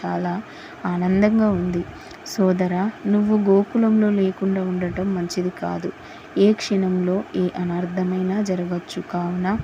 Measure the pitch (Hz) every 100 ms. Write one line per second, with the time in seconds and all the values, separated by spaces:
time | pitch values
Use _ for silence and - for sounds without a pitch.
0 | 180 175 180 180 - - - - 185 175
1 | 180 190 208 220 214 185 180 175 - -
2 | - - - - 185 180 180 180 208 -
3 | 202 208 208 214 202 196 202 233 226 220
4 | 214 202 190 - 196 190 185 180 175 180
5 | 196 185 175 - 180 - 175 175 175 -
6 | - - - 196 202 214 - 196 185 185
7 | 180 190 - 185 180 - 175 175 175 180
8 | 180 185 185 202 202 180 175 175 - 180
9 | - 175 175 180 180 220